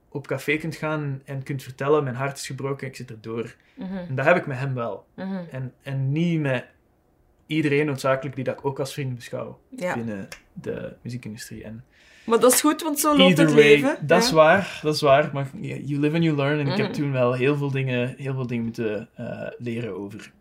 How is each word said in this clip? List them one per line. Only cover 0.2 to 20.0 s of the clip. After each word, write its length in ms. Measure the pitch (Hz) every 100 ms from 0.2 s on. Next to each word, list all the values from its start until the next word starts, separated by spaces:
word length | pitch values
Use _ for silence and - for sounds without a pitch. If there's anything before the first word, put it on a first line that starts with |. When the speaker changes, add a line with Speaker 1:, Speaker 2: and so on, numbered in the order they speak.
| -
Speaker 1:
café 300 | 135 - 151
kunt 200 | 165 -
gaan 460 | 156 156 143 135
en 180 | - 139
kunt 200 | 131 139
vertellen, 420 | 131 - 139 151
"Mijn 120 | 139 120
hart 220 | 135 135
is 80 | -
gebroken, 400 | 131 135 139 131
ik 100 | 135
zit 140 | 127
erdoor." 440 | 110 113 117 117 - _
Speaker 2:
Mhm. 220 | - 185 190
Speaker 1:
En 180 | 175
dat 100 | 131
heb 120 | 143 180
ik 100 | 147
met 120 | 127
hem 160 | 139
wel. 320 | 127 117 - -
Speaker 2:
Mhm. 220 | - 190 196 170
Speaker 1:
En, 220 | 131 127 -
en 300 | - 135 135
niet 280 | 151 175 165
met 240 | 143 127 - _ _ _ _ _ _ _ -
iedereen 400 | 156 151 143 151
noodzakelijk 480 | 135 135 131 143 131
die 80 |
dat 140 | 127 -
ik 60 |
ook 140 | 139 135
als 140 | 131
vriend 220 | - 135
beschouw 460 | 120 - 123 123 123 _
Speaker 2:
Ja. 260 | 262 180
Speaker 1:
binnen 340 | 123 117 101 - - _
de 400 | - - 117 117 -
muziekindustrie. 640 | 113 123 117 107 - 113
En 200 | 107 113 - _ _ -
Speaker 2:
Maar 160 | - 226
dat 120 | 254
is 80 | 247
goed, 220 | 302 302
want 160 | 320 294
zo 80 | 311 294
loopt 40 | 180 160
Speaker 1:
either 60 |
Speaker 2:
het 100 | 160
Speaker 1:
way, 80 | 147
Speaker 2:
leven, 440 | 151 147 262 311 147
Speaker 1:
dat 160 | 170
is 60 | -
Speaker 2:
hè? 60 |
Speaker 1:
waar, 440 | 160 156 190 185 -
dat 120 | 151
is 60 | 147
waar. 300 | 147 135 147
Maar 160 | 139 135 -
you, 200 | 135 135
you 200 | 131 143
live 140 | 147
and 100 | 165
you 120 | 165 147
learn. 220 | 143 151
En 80 | 139
ik 100 | 165
heb 100 | 202
Speaker 2:
Mhm. 80 | -
Speaker 1:
toen 160 | 143
wel 200 | 135 123
heel 240 | 127 127 143
veel 140 | 143
dingen, 440 | 135 131 123 123 131
heel 160 | 139
veel 120 | 131 120
dingen 180 | 120
moeten, 440 | 117 113 113 104 113
eh, 340 | - 117 110 - -
leren 380 | 120 113 113
over 360 | 92